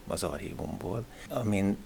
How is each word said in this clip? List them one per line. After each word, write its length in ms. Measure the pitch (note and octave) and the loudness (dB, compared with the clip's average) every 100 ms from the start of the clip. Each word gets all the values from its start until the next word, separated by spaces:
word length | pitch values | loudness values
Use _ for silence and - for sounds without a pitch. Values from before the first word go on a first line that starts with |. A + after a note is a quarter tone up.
| - | -4
az 160 | - | -2
archívumból, 800 | F2+ D2 - - D#2+ E2 - A#2 A#2 - - | 0 -2 -4 -4 -4 -4 -2 -2 -4 -10 -6
amin 480 | C#3 G#2+ G#2 G2 G2+ | 0 4 6 6 4